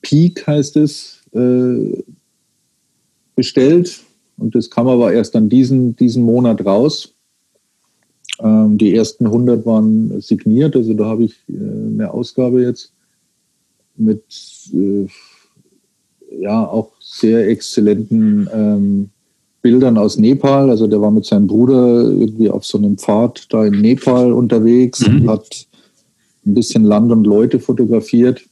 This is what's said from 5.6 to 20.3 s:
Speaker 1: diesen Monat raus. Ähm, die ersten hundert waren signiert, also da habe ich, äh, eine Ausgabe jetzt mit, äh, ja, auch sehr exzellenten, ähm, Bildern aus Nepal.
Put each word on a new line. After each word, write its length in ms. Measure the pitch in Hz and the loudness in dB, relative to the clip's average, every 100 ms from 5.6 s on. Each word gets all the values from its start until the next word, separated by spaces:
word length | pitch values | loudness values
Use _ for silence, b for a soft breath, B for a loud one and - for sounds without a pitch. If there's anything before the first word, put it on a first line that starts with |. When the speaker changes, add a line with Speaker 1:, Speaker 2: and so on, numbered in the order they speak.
| 127 135 123 117 | 2 0 0 0
Speaker 1:
diesen 280 | 123 123 | 0 0
Monat 420 | 117 120 123 101 98 | 0 2 0 -2 0
raus. 480 | 101 147 - - _ _ _ _ _ _ _ _ _ _ _ - - | 0 0 -2 -14 _ _ _ _ _ _ _ _ _ _ _ -18 -6
Ähm, 400 | 110 110 107 104 | 0 2 2 2
die 160 | 104 107 | 2 2
ersten 340 | 107 - 117 | -2 -2 -2
hundert 340 | 117 123 113 113 | 0 0 0 0
waren 520 | 110 110 110 110 98 | 0 2 0 -2 -6
signiert, 540 | - 110 - 113 151 135 | -4 -4 0 0 2 0
also 200 | 113 107 | -2 -2
da 100 | 107 | -4
habe 200 | 110 110 | -2 -4
ich, 100 | _ - | _ -16
äh, 40 | 98 104 107 110 | -12 -10 -8 -8
eine 180 | 107 107 | -6 -6
Ausgabe 520 | - 120 - 123 127 | -8 -8 -4 0 0
jetzt 280 | 123 123 - _ _ _ _ _ _ _ _ _ _ - | 0 -4 -14 _ _ _ _ _ _ _ _ _ _ -4
mit, 280 | 110 107 _ - - - 185 | -4 -4 _ -20 -20 -20 -8
äh, 320 | - 196 202 190 b b b b _ _ _ _ _ _ _ - - | -6 -4 -4 -6 b b b b _ _ _ _ _ _ _ -20 -12
ja, 240 | 98 113 98 | -4 -4 -2
auch 280 | 110 110 _ | -6 -8 _
sehr 480 | - - 110 113 104 | -20 -2 0 2 0
exzellenten, 1000 | 107 - - 104 104 110 113 107 104 95 | -2 -4 0 0 0 -2 0 2 0 -2
ähm, 580 | 113 104 104 101 98 101 _ _ _ _ _ | -2 -2 0 -2 -2 -6 _ _ _ _ _
Bildern 380 | 123 123 131 113 | 2 4 4 2
aus 180 | 104 - | 0 2
Nepal. 540 | 110 | 2